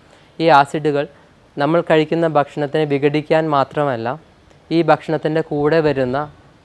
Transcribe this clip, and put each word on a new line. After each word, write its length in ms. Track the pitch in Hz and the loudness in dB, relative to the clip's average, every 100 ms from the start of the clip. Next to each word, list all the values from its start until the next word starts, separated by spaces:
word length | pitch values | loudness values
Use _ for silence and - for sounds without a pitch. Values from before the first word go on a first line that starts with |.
| _ _ _ - | _ _ _ -2
ഈ 80 | 165 | 4
ആസിഡുകൾ 580 | 143 139 160 151 143 151 - _ _ _ - | 4 4 0 -2 -2 -4 -10 _ _ _ -4
നമ്മൾ 240 | 143 170 160 | 0 0 2
കഴിക്കുന്ന 360 | 160 156 165 165 | 2 2 0 0
ഭക്ഷണത്തിനെ 580 | 147 143 - 143 156 | 0 -2 -4 -4 -2
വിഘടിക്കാൻ 680 | 151 139 147 151 151 160 160 | -2 0 0 0 0 0 2
മാത്രമല്ല, 680 | 143 131 - 143 120 113 151 _ _ _ _ - | 0 -2 -2 -4 -4 -6 -8 _ _ _ _ -4
ഈ 120 | 160 | 0
ഭക്ഷണത്തിൻ്റെ 580 | 160 151 - 151 151 156 | 2 0 0 -4 -2 -2
കൂടെ 400 | 160 151 147 165 | -4 -2 0 2
വരുന്ന 500 | 151 135 127 131 151 - _ _ | 0 0 -2 -4 -8 -14 _ _